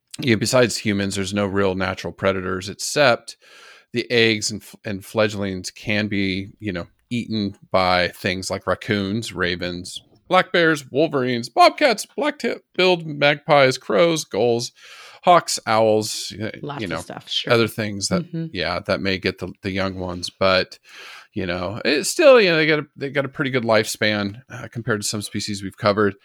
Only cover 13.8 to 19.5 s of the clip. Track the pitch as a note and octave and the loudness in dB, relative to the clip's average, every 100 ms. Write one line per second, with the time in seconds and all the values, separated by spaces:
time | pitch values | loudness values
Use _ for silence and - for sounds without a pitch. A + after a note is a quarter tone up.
13.8 | - G3+ E3+ D#3+ - G2 A#2+ A#2 B2 - | 0 4 4 2 -2 0 2 2 -4 -12
14.8 | - - - - - F3 - - - A2 | -20 -20 -20 -2 4 4 4 -4 0 4
15.8 | A2 A2 A2 - - F#2+ G#2+ - C#3+ C#3 | 4 4 0 -6 -10 -8 -10 -8 -12 -8
16.8 | B2 E2 - - - - - A#2 A2 - | -6 -6 -8 -14 -8 -6 2 2 2 -2
17.8 | G#2+ G2+ F#2+ F#2 E3 E3 D#3+ G2 D#2+ F#2+ | -6 -4 -2 -2 -2 -8 -8 -4 -4 -4
18.8 | G2+ E2+ F#2+ F#2+ F#2+ - F2+ | -2 -2 -2 -2 -2 -4 -10